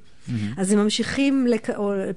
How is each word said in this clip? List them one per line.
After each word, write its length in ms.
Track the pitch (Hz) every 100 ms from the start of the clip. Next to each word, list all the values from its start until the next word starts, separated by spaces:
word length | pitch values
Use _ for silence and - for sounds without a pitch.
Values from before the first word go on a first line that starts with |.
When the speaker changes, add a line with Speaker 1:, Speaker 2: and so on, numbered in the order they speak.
| - - -
Speaker 1:
מהמם. 260 | 120 104 143
Speaker 2:
אז 140 | 190
הם 80 | 208
ממשיכים 680 | 208 226 - - 277 269 240
לק-, 220 | 226 -
או 240 | 214 202 196 190